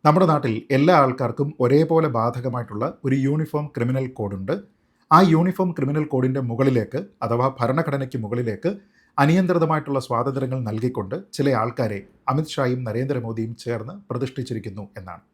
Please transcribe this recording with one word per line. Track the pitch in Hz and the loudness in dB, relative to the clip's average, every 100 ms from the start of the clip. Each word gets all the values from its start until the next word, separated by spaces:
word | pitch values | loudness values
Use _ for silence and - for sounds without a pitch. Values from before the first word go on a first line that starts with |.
നമ്മുടെ | 151 165 180 | 4 4 4
നാട്ടിൽ | 151 131 110 - 135 | 2 0 -4 0 2
എല്ലാ | 156 170 | 6 6
ആൾക്കാർക്കും | 131 127 127 - 143 - | 4 0 -4 -2 -6 0
ഒരേപോലെ | 123 143 160 160 156 117 | 4 4 4 2 2 0
ബാധകമായിട്ടുള്ള | 117 123 123 123 113 104 139 - 135 | -2 -4 -6 -6 -8 -6 -6 -4 -2
ഒരു | 135 | 0
യൂണിഫോം | 135 151 156 147 147 | 0 -2 -2 -4 -6
ക്രിമിനൽ | 127 120 131 131 131 | -6 -2 -2 -4 -6
കോഡുണ്ട്. | 101 98 95 190 - _ _ _ _ | -8 -6 -6 -6 -8 _ _ _ _
ആ | 160 185 | 8 8
യൂണിഫോം | 160 180 185 185 165 | 6 2 0 -2 0
ക്രിമിനൽ | 135 151 151 | -2 0 0
കോഡിൻ്റെ | 131 131 135 123 | 0 0 0 -4
മുകളിലേക്ക് | 117 135 123 104 127 196 _ | 2 2 2 0 -6 -8 _
അഥവാ | 110 117 135 131 | -2 2 0 0
ഭരണഘടനയ്ക്ക് | 117 139 160 139 131 127 | 0 0 0 -2 -4 -6
മുകളിലേക്ക് | 107 120 117 98 170 202 _ _ _ - | -4 -4 -4 -2 -4 -4 _ _ _ 2
അനിയന്ത്രിതമായിട്ടുള്ള | 143 180 180 170 160 156 147 139 - | 4 4 2 2 2 0 -2 -4 -2
സ്വാതന്ത്ര്യങ്ങൾ | 117 127 135 127 131 113 | -2 -2 -2 -4 -4 -4
നൽകിക്കൊണ്ട് | 107 127 123 98 170 - - | -4 -4 -4 -8 -10 -10 -2
ചില | 139 120 | 0 2
ആൾക്കാരെ | 117 113 113 101 - _ - | 0 -2 -4 -4 -12 _ -2
അമിത്ഷായും | 135 156 - 127 127 120 | -2 -2 -2 -2 -2 -4
നരേന്ദ്രമോദിയും | 110 135 131 113 113 113 113 | -4 -2 -4 -4 -6 -6 -6
ചേർന്ന് | 120 113 113 196 - | -6 -6 -8 -16 -8
പ്രതിഷ്ഠിച്ചിരിക്കുന്നു | 120 135 131 123 113 104 98 98 - | -6 -6 -6 -8 -8 -8 -12 -14 -16
എന്നാണ്. | 92 87 _ | -16 -18 _